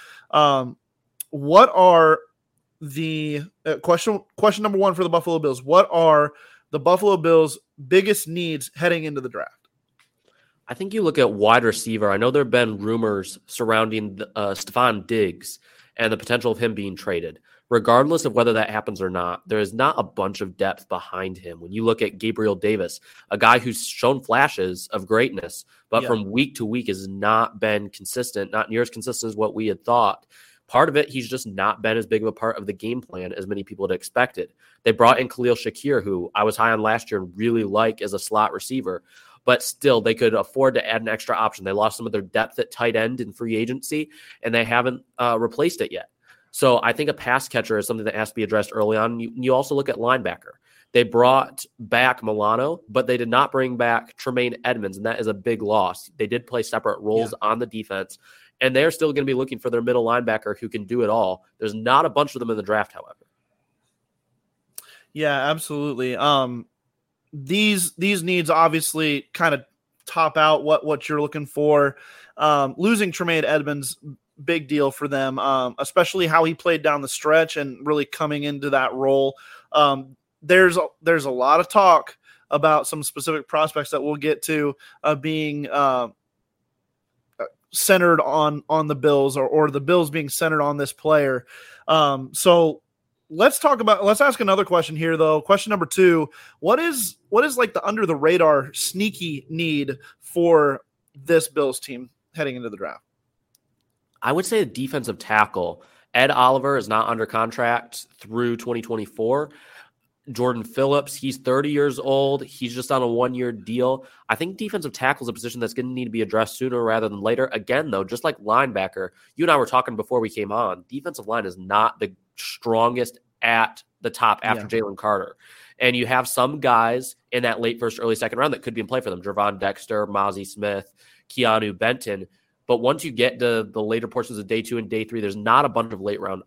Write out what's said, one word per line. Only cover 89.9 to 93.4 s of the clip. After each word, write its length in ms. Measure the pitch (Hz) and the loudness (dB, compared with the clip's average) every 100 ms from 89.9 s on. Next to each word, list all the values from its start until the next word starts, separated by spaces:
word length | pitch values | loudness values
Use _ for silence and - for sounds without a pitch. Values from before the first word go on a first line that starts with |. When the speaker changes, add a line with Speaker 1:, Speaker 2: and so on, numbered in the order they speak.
| 180 156 | 2 2
Speaker 1:
being 220 | 156 143 | -4 -6
centered 320 | - 165 156 | -4 -2 0
on 160 | 147 143 | 0 -2
this 160 | 139 | -6
player. 500 | - 156 151 139 127 - - - - - | -4 2 2 2 -2 -6 -20 -20 -14 0
Um, 440 | 156 147 135 131 | 2 2 0 -6
so 480 | - 185 175 160 - _ _ _ _ _ | 0 6 6 6 0 _ _ _ _ _
let's 300 | 160 | 2